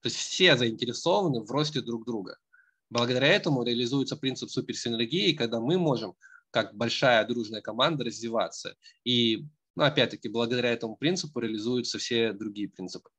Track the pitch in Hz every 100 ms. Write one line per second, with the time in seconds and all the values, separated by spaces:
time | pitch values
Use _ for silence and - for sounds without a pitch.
0 | 120 - - - 185 131 120 110 120 117
1 | 165 202 180 120 107 131 151 135 113 117
2 | 113 113 92 - _ _ _ _ _ 117
3 | 120 127 139 202 180 135 120 120 123 139
4 | 131 - 135 123 120 - 120 107 120 117
5 | 117 160 202 151 117 113 120 185 165 120
6 | 107 - - - _ 117 110 104 117 -
7 | 139 117 107 120 107 110 104 110 143 147
8 | 117 107 113 113 90 - - - - _
9 | 120 123 117 110 - _ _ - 147 147
10 | 117 - 117 110 117 123 120 117 113 107
11 | 143 180 156 123 113 110 110 123 117 104
12 | - 120 113 98 110 104 101 - 92 -
13 | _